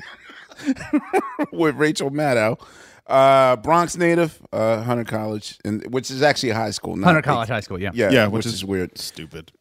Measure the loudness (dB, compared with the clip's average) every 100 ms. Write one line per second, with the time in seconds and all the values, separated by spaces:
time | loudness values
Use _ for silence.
0 | -14 -18 -20 -20 -20 -8 -6 -4 -4 -4
1 | -2 -2 -4 -6 -6 0 0 2 0 0
2 | -4 -2 0 2 2 -2 -8 -20 -20 -16
3 | 0 4 6 6 6 4 2 2 2 0
4 | 2 2 0 -4 -8 -2 0 0 0 -4
5 | -2 -6 -4 -8 -10 -12 -6 -6 -4 -6
6 | -6 0 2 2 0 -2 -2 -6 -8 0
7 | 2 4 2 -2 -2 -6 -6 -8 -6 0
8 | 4 4 4 0 -4 -6 -4 -4 -4 -8
9 | -14 -14 -14 -16 -18 _